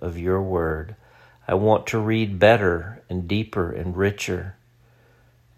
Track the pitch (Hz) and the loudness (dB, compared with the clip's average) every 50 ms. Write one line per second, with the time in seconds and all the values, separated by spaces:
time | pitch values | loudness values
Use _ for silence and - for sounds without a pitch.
0 | - 90 85 85 85 92 95 95 98 95 92 85 82 80 78 78 82 98 107 - | -8 -8 -6 -4 -2 0 0 0 0 0 -2 0 0 -2 -2 -4 -6 -10 -14 -18
1 | - - _ - - - _ _ - - - 98 107 110 107 - - - - 113 | -20 -20 _ -20 -20 -20 _ _ -6 -2 0 2 4 4 4 2 2 -2 -4 -2
2 | 107 110 113 113 110 101 98 87 101 107 117 104 101 87 85 82 85 101 - - | 0 0 0 0 0 -2 2 6 6 6 8 6 4 2 0 0 -4 -8 -14 -16
3 | - - 92 92 87 85 101 110 110 - - 101 85 - - - 85 92 87 95 | -12 -8 -6 -6 -4 -2 -2 -2 -2 -2 -4 -4 -4 -4 -4 -6 -6 -6 -2 0
4 | 98 101 101 - - 101 92 87 87 95 - _ _ _ _ _ _ _ _ _ | 0 0 0 -2 -6 -4 -4 -6 -6 -10 -14 _ _ _ _ _ _ _ _ _
5 | _ _ _ _ _ _ _ _ _ _ _ | _ _ _ _ _ _ _ _ _ _ _